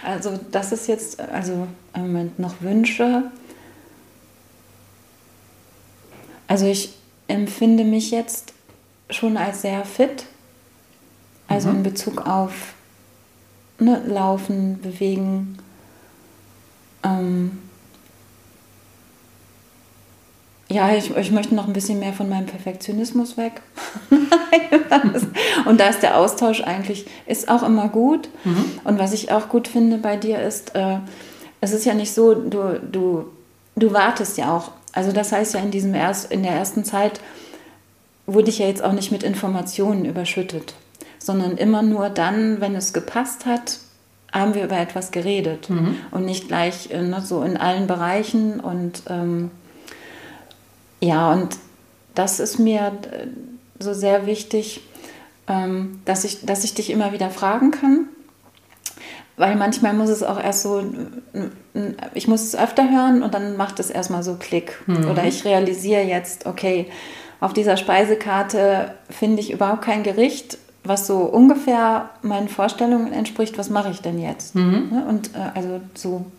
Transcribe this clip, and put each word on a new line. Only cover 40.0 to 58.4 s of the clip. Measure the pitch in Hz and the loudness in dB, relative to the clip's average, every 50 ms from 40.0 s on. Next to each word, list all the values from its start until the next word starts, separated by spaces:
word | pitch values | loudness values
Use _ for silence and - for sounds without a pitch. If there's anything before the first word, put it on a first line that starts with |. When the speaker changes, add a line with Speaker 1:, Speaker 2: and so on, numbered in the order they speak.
| 175 | -2
Speaker 1:
überschüttet, | - 165 180 175 175 - 190 180 185 170 160 - - - - _ _ _ - - - - - | -2 -4 -4 -4 -4 -4 -4 -6 -4 -8 -10 -10 -12 -20 -20 _ _ _ -20 -20 -20 -20 -10
sondern | - - 196 190 185 180 180 - | -6 -2 -2 0 0 0 -2 2
immer | - 214 220 214 | 4 4 4 4
nur | 220 214 214 208 196 202 | 4 2 2 2 0 -2
dann, | 196 185 165 180 202 220 220 220 220 202 | 0 0 0 2 2 2 2 0 0 0
wenn | 202 196 202 | 0 -2 -2
es | 190 190 - | -2 -4 -2
gepasst | - 170 170 - - 226 262 262 - - - | -4 -4 -6 -2 -4 -4 -4 -4 -8 -6 -2
hat, | 247 240 240 240 - - - - _ _ _ _ _ _ _ _ - | -2 -2 -2 -2 -6 -10 -10 -12 _ _ _ _ _ _ _ _ -6
haben | - 196 196 214 208 | -2 0 0 2 0
wir | 202 190 | 0 -2
über | 170 190 175 | -2 -2 -2
etwas | 175 175 - 185 185 - | -2 -4 -6 -8 -8 -6
geredet | - 175 170 196 202 196 170 160 160 156 - - | -6 -4 -2 -2 -2 0 -2 -2 -4 -6 -4 -4
Speaker 2:
Mhm. | 180 165 165 190 269 277 - - | 0 0 2 0 0 -4 -8 -8
Speaker 1:
und | - 185 185 | -4 -4 -4
nicht | 185 185 185 - - | -2 -4 -6 -6 -4
gleich, | 170 170 170 175 180 - - - | -2 -2 -2 -2 -4 -6 -12 -8
äh, | - 175 | -6 -4
ne, | 175 180 185 190 190 | -4 -2 -4 -4 -4
so | - 180 160 | -4 -2 -2
in | - 185 185 | -2 -2 -2
allen | - - 180 185 190 196 | 0 0 0 0 0 0
Bereichen. | 185 180 175 170 175 185 208 214 214 - 220 220 214 214 - | -2 -2 -2 -2 -2 -2 -2 -2 0 0 0 0 0 -2 -4
Und, | - 185 175 180 175 175 175 - - - | -6 -6 -4 -4 -4 -6 -8 -10 -10 -8
ähm, | 180 175 175 175 170 170 175 175 175 - - - - - - - - - - - - - - - - - - - - _ _ _ _ _ _ _ _ _ | -6 -4 -2 -2 -2 -2 -4 -6 -10 -16 -20 -20 -20 -20 -20 -20 -20 -20 -20 -20 -20 -20 -20 -20 -20 -20 -20 -20 -20 _ _ _ _ _ _ _ _ _
ja, | 185 170 160 156 170 160 | 0 0 2 4 4 4
und | 160 185 180 - - - - - - _ _ _ _ _ _ _ - | 4 2 0 -2 -6 -12 -16 -20 -20 _ _ _ _ _ _ _ -2
das | 185 185 190 - - | -2 -2 0 -2 -2
ist | 202 208 - - | -4 -2 2 2
mir, | 226 220 220 208 208 202 202 202 202 - | 2 4 4 2 0 -2 -4 -8 -12 -12
äh, | - - - - - - - - - - _ _ _ - | -12 -12 -12 -12 -14 -14 -16 -18 -20 -20 _ _ _ -10
so | 190 202 202 | -8 -6 -4
sehr | 196 196 196 196 202 196 | 0 2 4 4 4 2
wichtig, | 202 214 208 - - - 214 214 - - - - - - - - - - - - - _ _ _ - | 0 -4 -4 -4 -2 -2 -2 -2 -4 -12 -14 -18 -20 -20 -20 -20 -20 -20 -20 -20 -20 _ _ _ -2
ähm, | 190 190 185 185 185 190 190 190 - - - | -2 0 0 -2 -2 -4 -4 -6 -8 -8 -4
dass | - 190 190 - | -2 -2 -2 -2
ich, | 202 202 - - | -6 -6 -8 -4
dass | - 196 202 208 | -4 -2 -2 -2
ich | 214 - | -4 -4
dich | - 202 - | -4 -4 0
immer | - 220 208 202 | 0 0 0 0
wieder | 202 202 190 185 | -2 -2 -4 -4
fragen | 190 - 202 196 214 240 262 285 | -4 -2 0 0 2 4 4 4
kann. | 302 285 277 269 277 320 302 - - - - - _ _ | 4 4 4 4 4 4 4 -2 -8 -20 -20 -20 _ _